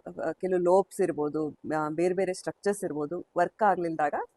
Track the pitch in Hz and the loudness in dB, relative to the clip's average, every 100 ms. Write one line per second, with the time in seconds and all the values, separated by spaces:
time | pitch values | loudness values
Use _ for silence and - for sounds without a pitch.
0 | - 180 156 160 185 185 175 190 190 - | -10 -8 -6 -4 0 2 6 4 4 0
1 | 180 147 147 151 151 - - 156 156 160 | 0 0 -2 -2 -4 -6 -4 -2 -2 0
2 | 180 185 185 185 - - 202 202 175 147 | 0 2 -2 -4 -8 -4 -2 -2 -4 -4
3 | 147 175 - - 175 - 208 180 170 160 | -6 -8 -4 -2 0 2 2 2 0 0
4 | 147 - 480 | -2 -2 -6